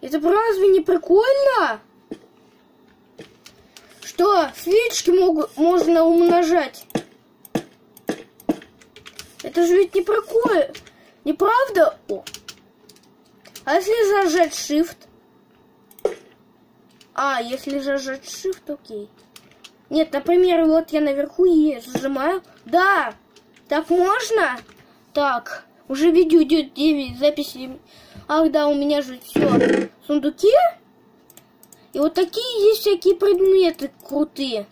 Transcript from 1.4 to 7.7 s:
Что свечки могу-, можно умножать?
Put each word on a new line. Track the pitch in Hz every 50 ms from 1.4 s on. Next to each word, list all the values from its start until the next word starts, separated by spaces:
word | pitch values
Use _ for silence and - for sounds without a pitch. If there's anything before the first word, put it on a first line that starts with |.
| 554 554 523 466 359 262 220 208 - _ _ _ _ _ - - _ _ _ _ _ _ _ _ _ _ _ _ _ _ _ _ _ _ _ _ - - _ _ _ - _ _ _ _ _ - _ _ - -
Что | - - - - 349 403 403 370 320 277 -
свечки | - - 339 370 427 466 466 - - - -
могу-, | 349 370 381 370 330 311 302 - - -
можно | 302 339 359 359 320 311 339 330 330
умножать? | 330 339 339 339 339 339 349 359 320 339 349 294 262 - - - _ - - - - _ _ _ _ _ _ _ - _ - - -